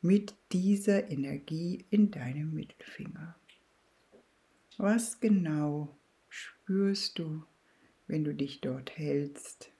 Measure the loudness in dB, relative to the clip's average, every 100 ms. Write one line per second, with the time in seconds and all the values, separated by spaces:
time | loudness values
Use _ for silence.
0 | 6 4 4 -14 _ 0 2 2 4 2
1 | 2 -4 -4 -6 -6 -6 -4 -6 0 4
2 | 4 2 -6 -4 -4 -6 -8 -14 -20 -14
3 | -12 -12 -14 -18 _ -20 _ _ _ _
4 | _ -20 _ _ _ _ _ -2 2 4
5 | 2 0 4 4 4 0 0 0 -4 -10
6 | _ _ _ -16 -16 -18 -2 2 2 2
7 | -4 -4 -6 -6 -10 _ _ _ _ _
8 | _ -2 0 -2 -4 -4 -6 -6 -8 -6
9 | 0 0 -2 -8 -16 -18 -20 _